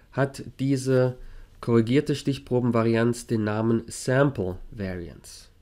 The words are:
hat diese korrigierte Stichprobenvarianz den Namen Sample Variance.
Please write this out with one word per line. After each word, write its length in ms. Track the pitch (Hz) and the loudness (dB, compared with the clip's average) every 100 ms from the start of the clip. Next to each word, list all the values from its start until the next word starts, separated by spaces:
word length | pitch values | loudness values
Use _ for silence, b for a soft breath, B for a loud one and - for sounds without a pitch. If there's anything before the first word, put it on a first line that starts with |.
| b | b
hat 300 | - 139 - - - | -2 -2 -4 -14 -4
diese 580 | 135 135 127 127 127 127 b b b b | -2 0 2 2 2 -2 b b b b
korrigierte 540 | - 117 113 139 147 | 2 4 4 2 2
Stichprobenvarianz 1120 | 139 143 135 - 123 123 117 117 113 120 117 - | -2 -2 -4 -2 0 2 2 2 4 2 0 -2
den 180 | 113 | -2
Namen 400 | 107 107 113 113 - | 0 0 2 0 -2
Sample 720 | - - 131 143 127 92 90 - | -8 0 4 4 2 -4 -6 -10
Variance. 800 | 120 95 90 82 - - - - _ | -8 -8 -8 -10 -16 -20 -20 -20 _